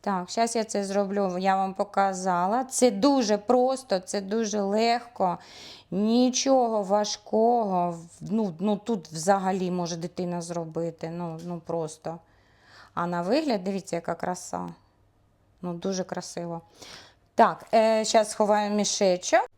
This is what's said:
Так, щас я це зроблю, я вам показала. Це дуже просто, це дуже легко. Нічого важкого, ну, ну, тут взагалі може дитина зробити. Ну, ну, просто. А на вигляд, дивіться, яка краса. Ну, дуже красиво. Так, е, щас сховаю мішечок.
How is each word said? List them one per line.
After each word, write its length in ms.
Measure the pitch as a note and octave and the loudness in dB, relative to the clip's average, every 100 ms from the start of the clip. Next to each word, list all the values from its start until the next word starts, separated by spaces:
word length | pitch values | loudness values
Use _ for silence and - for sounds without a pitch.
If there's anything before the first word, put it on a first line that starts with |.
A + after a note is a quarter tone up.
Так, 300 | - F#3+ F3+ | -2 -4 -4
щас 260 | - A#3 A#3 | -2 0 0
я 80 | |
це 200 | G#3+ G#3 | -2 -4
зроблю, 540 | G3 G3 G3 G3+ G3 F3+ | -2 -2 0 0 -2 0
я 180 | F#3+ F#3+ | 0 2
вам 180 | F#3+ | 0
показала. 880 | F#3 G3+ - G3 F#3+ F#3+ F3+ F3+ A#3 | -2 -2 2 0 0 0 0 2 0
Це 260 | B3+ - B3 | -2 4 4
дуже 480 | G3 C#4 C#4 G#3+ G#3 | 6 4 4 2 0
просто, 600 | - B3+ B3+ C4 - F#3+ | 4 4 4 0 -2 -4
це 220 | F#3 G#3 | -2 -6
дуже 400 | F#3+ A3 A3 G#3 | -4 -2 -2 -2
легко. 800 | G3 G#3 A#3 A#3 A#3 - F#3 F3 - - - - _ | 0 2 2 2 -2 -2 -2 -2 -8 -20 -20 -20 _
Нічого 920 | F3+ G#3 A#3 B3+ B3+ C4+ C4+ A#3 A3 | -2 2 4 4 2 2 4 4 0
важкого, 1160 | F#3+ G3+ G#3 - - G#3+ A3+ A#3+ G#3+ F#3 F3 E3+ E3 - | 2 0 0 -4 -2 2 4 4 2 0 0 -4 -12 -16
ну, 340 | D#3 G#3 G#3 D#3 | -4 -2 -2 -2
ну, 180 | G3 G3+ | -2 -2
тут 320 | G#3 A3+ D#3+ | -2 -4 -4
взагалі 640 | D#3+ D#3+ G3 F#3+ F#3+ F3+ | -6 2 2 2 -2 -2
може 260 | F3+ F3 E3+ | -2 -4 -6
дитина 460 | E3+ - F3+ F3 | -8 -6 -4 -4
зробити. 680 | E3+ F3 E3 D#3+ E3+ D#3+ E3 | -6 -6 -6 -6 -6 -6 -10
Ну, 300 | E3+ E3+ D#3+ | -8 -8 -8
ну, 160 | F3 E3+ D#3+ | -10 -10 -6
просто. 520 | E3 D#3 - - E3+ _ _ _ _ _ - - | -4 -4 -8 -12 -12 _ _ _ _ _ -20 -12
А 120 | - F3 | -6 -4
на 160 | F3 | -2
вигляд, 420 | F3 C4 D#4 A3+ | 0 0 0 -2
дивіться, 320 | F#3 G3 E3+ E3+ | -2 -6 -6 -8
яка 180 | E3+ | -6
краса. 540 | E3+ - F3+ - F3 F3+ E3+ _ _ _ _ _ _ _ _ | -6 -4 -6 -8 -8 -10 -14 _ _ _ _ _ _ _ _
Ну, 120 | F3+ | -10
дуже 300 | E3+ F#3+ F#3 | -6 -6 -4
красиво. 560 | F3+ F3+ F3+ - F3 E3 - _ - - - _ _ | -6 -8 -10 -10 -8 -10 -12 _ -20 -20 -20 _ _
Так, 320 | - G#3+ D#3+ - | 4 4 4 0
е, 300 | A3+ A3 A3 | 4 4 2
щас 260 | G#3+ A#3 G#3+ | 4 2 2
сховаю 400 | - G#3 G#3+ G#3 | 0 2 4 2
мішечок. 800 | G#3 G3 - G3 F3+ - E4 A#4 | 0 0 2 2 2 2 2 2